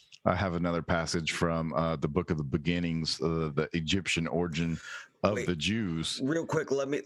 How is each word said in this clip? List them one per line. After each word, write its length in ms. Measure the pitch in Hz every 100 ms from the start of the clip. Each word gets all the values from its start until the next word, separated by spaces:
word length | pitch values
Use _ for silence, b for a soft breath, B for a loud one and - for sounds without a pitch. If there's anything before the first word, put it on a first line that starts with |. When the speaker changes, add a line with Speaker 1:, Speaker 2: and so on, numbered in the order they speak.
| B B 98
Speaker 1:
I 80 |
have 180 | 90 98
another 300 | 85 87 85
passage 500 | 78 87 80 90 78
from, 400 | - 87 82 80
uh, 240 | 76 82 80
the 120 | 76
Book 200 | 73 85
of 60 | 80
the 80 |
Beginnings, 760 | 71 78 73 87 85 82 78 -
uh, 280 | 78 82 78
the 120 | 71 78
Egyptian 540 | 87 80 95 - - 82
origin 520 | 82 87 78 85 80 B B B _
of 120 | 95 107
Speaker 2:
Wait, 100 | 107
Speaker 1:
the 100 | 87
Jews. 640 | 76 110 101 80 78 -
Speaker 2:
real 220 | 135 160
quick, 260 | 156 156 143
let 180 | 139 135
me, 120 | 147